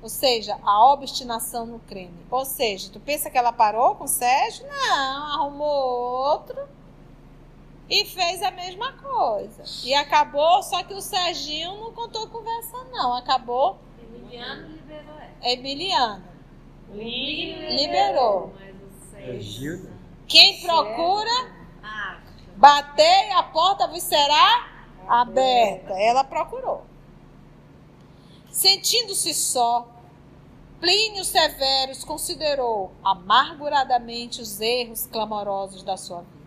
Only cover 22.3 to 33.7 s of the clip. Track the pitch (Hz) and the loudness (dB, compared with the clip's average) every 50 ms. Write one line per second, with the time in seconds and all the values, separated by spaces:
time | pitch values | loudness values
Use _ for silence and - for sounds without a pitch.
22.3 | - - - - - 190 - 277 285 294 285 - - - 302 330 359 392 392 427 | -20 -20 -20 -20 -2 8 8 8 8 8 2 -4 2 4 4 6 6 4 2 2
23.3 | 381 359 330 - - 320 330 370 392 392 370 311 311 349 - - - 302 285 285 | 0 -2 -2 0 0 0 2 2 2 0 -2 -4 -4 -8 -8 -2 0 0 2 4
24.3 | 294 302 349 392 466 480 - - - - - - - - 185 190 - 240 247 240 | 6 6 6 6 6 2 0 -6 -18 -20 -20 -20 -20 -20 -4 0 2 2 2 2
25.3 | 226 254 262 262 254 240 226 202 196 185 185 - 196 185 208 226 240 269 262 - | 2 0 2 4 4 4 4 2 0 -6 -10 -8 -2 0 2 4 4 2 0 0
26.3 | 339 320 339 - - - 523 - - - - - - - - - - - - - | -2 -4 -4 -4 -6 -8 -4 -4 -6 -6 -8 -18 -20 -20 -20 -20 -20 -20 -20 -20
27.3 | - - - - - - - - - - - - - - - - - - - - | -20 -20 -20 -20 -20 -20 -20 -20 -20 -20 -20 -20 -20 -20 -20 -20 -20 -20 -20 -20
28.3 | - - - - - - - 381 392 381 - - - 466 466 403 392 - - 339 | -20 -20 -20 -10 -6 2 4 4 2 4 0 0 0 0 -2 -2 -4 -4 -4 -2
29.3 | 294 - - - - 254 240 233 233 240 240 - - - - - - - - - | -2 -4 -2 -2 0 2 2 2 2 0 -2 -4 -18 -20 -20 -20 -20 -20 -20 -20
30.3 | - - - - - - - - - - - 349 370 415 440 440 427 392 370 - | -20 -20 -20 -20 -20 -20 -20 -20 -16 -4 0 2 2 2 2 -2 -4 -6 -8 0
31.3 | - 381 320 302 - - 277 269 269 269 262 262 269 - - - 311 277 - - | 2 4 2 2 2 0 0 0 0 0 -2 -4 -6 -12 -10 -10 -8 -6 -6 -8
32.3 | 349 269 311 294 285 269 254 240 226 208 190 180 - - - 196 - 180 180 190 | -6 -4 -2 -2 0 0 0 -2 -2 -2 -4 -6 -10 -4 -2 -2 -2 -2 2 4
33.3 | 208 247 277 311 339 285 285 294 | 4 4 4 4 -4 -8 -6 -2